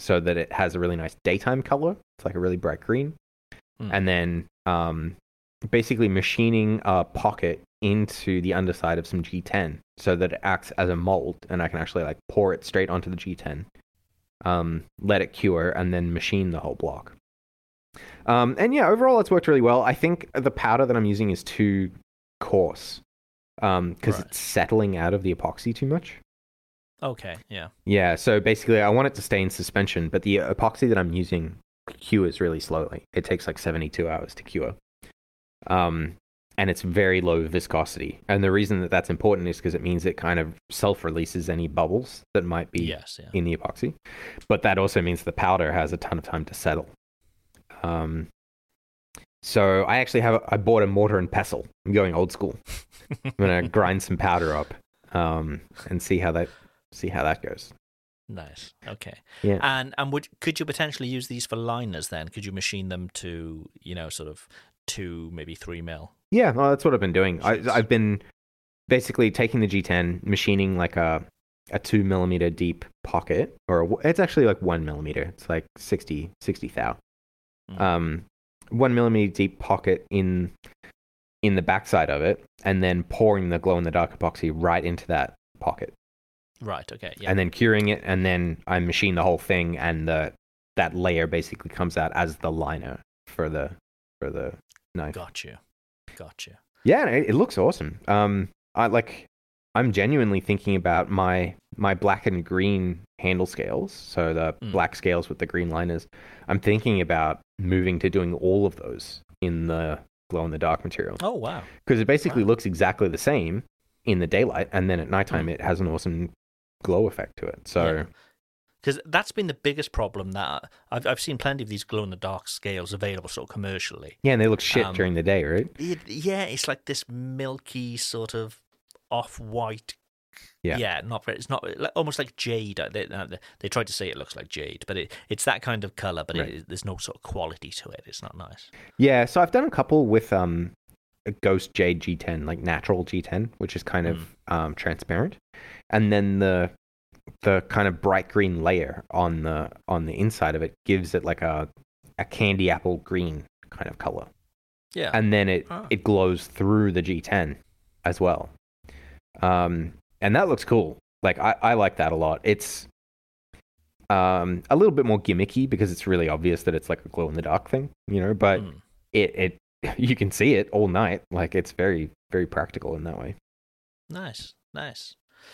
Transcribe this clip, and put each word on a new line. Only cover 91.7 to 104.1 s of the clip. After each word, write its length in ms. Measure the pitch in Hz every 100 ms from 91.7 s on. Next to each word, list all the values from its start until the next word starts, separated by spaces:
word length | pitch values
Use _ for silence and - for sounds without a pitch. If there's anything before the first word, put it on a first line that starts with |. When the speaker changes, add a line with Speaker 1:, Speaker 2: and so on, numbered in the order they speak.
Speaker 1:
comes 260 | - 90 82
out 140 | 80
as 220 | - 85 78
the 120 | 80
liner 500 | 80 76 78 62 - _ _ -
for 200 | - 80
the, 220 | 78 69 90 _ _ _ _
for 100 | 67
the 220 | 67 65 - _ _ _ 85
knife. 180 | 76
Speaker 2:
Gotcha. 460 | 76 85 - - - _ _ _ _ - -
Gotcha. 420 | 82 - - - _ _
Speaker 1:
Yeah, 220 | 113 226 240
it, 220 | 120 143
it 40 |
looks 240 | 120 233 -
awesome. 400 | 113 - - 85 -
Um, 420 | 104 104 98 95 _ _ -
I, 100 | 117
like, 400 | 117 113 - - _ _ _ _
I'm 160 | 110 127
genuinely 480 | 98 104 147 110 98
thinking 360 | - 101 - 98
about 340 | 87 85 -
my, 440 | 95 92 92 90 - _ -
my 160 | 101
black 320 | 92 101 95 -
and 180 | 92
green 560 | 82 92 98 98 90 85 - _
handle 280 | 92 92 92
scales, 460 | - 50 57 196
so 400 | - -